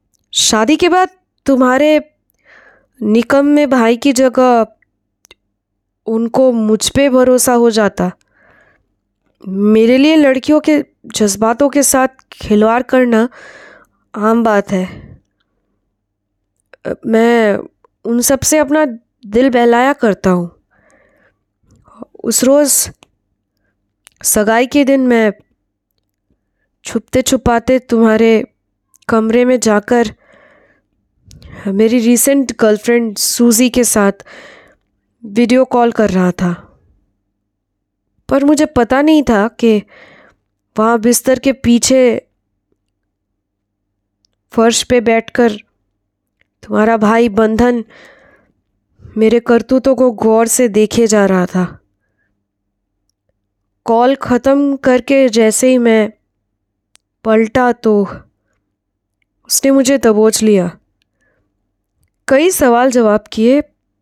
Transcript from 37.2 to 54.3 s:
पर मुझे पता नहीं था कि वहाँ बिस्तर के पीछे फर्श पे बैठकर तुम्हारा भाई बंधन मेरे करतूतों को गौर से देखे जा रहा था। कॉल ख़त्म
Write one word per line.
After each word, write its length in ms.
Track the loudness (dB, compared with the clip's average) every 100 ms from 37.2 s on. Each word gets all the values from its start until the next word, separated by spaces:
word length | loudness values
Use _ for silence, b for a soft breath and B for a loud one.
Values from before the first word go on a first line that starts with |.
| _ _ _ _ _ _ _ _ _ _ _
पर 140 | -2
मुझे 220 | 2 2 0
पता 360 | 0 0 0
नहीं 220 | 2 2
था 240 | 2 0 -2 _
कि 220 | 0 0 -2 b b b b b _ _ _ -4
वहाँ 240 | -2 0
बिस्तर 400 | 0 -2 -2 -2
के 120 | -2
पीछे 760 | -4 0 0 2 2 2 0 _ _ _ _ _ _ _ _ _ _ _ _ _ _ _ _ _ _ _ _ _ _ _
फर्श 300 | 0 0 0
पे 180 | -2 -2
बैठकर 500 | 0 -2 -2 -2 -2 -2 _ _ _ _ _ _ _ _ _ _
तुम्हारा 340 | -8 -2 0 0
भाई 320 | 0 0 0
बंधन 540 | 0 -2 0 0 -2 -8 b b b b b b _ _ _ _ _ -16 -2
मेरे 220 | 0 0
करतूतों 560 | 0 -2 0 -2 0 0
को 160 | 0
गौर 360 | 0 0 0 0
से 200 | 0 -2
देखे 400 | 0 0 0 0
जा 180 | 2 0
रहा 200 | 0 -2
था। 200 | -4 -6 -8 _ _ _ _ _ _ _ _ _ _ _ _ _ _ _ _ _ _ _ _ -4
कॉल 300 | 0 0 -2
ख़त्म 600 | -2